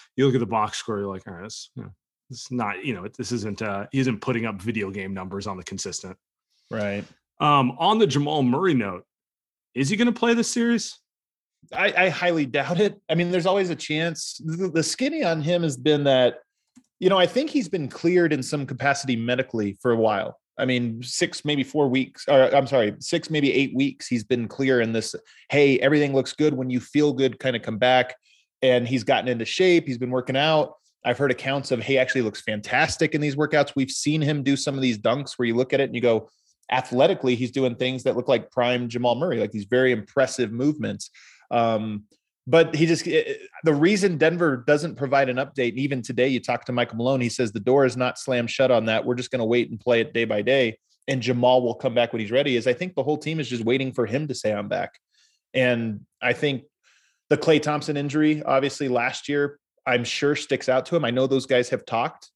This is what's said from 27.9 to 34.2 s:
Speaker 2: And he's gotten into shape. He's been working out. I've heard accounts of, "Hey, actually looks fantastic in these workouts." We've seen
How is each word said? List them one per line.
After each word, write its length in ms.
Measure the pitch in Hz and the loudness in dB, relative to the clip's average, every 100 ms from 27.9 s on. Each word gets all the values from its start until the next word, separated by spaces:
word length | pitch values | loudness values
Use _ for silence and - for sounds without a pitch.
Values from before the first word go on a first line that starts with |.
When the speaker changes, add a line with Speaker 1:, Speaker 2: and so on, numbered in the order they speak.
| 127 123 - _ _ _ - | 4 2 -4 _ _ _ -2
Speaker 2:
And 240 | 135 123 120 | 4 4 2
he's 200 | 131 107 | -2 2
gotten 240 | 123 123 | 0 0
into 160 | 120 113 | -4 -4
shape. 420 | - 185 170 143 | 0 4 4 2
He's 100 | 120 | -6
been 140 | 123 | -4
working 240 | 127 123 131 | -4 -2 0
out. 380 | 151 156 147 - _ _ 120 | 2 2 0 -6 _ _ -2
I've 120 | 123 | 0
heard 140 | 139 | 0
accounts 400 | 123 135 139 131 | 0 -2 -4 -2
of, 80 | 123 | -4
"Hey, 180 | 107 131 | 0 2
actually 260 | 131 135 | 2 0
looks 180 | 110 - | -2 -4
fantastic 760 | - 107 - 127 156 - 160 151 | -6 -6 -2 0 0 0 0 0
in 60 | |
these 160 | 147 139 | -2 -2
workouts." 340 | 151 151 147 - | 0 2 2 0
We've 120 | 131 | -4
seen 320 | - - 156 | -2 -2 0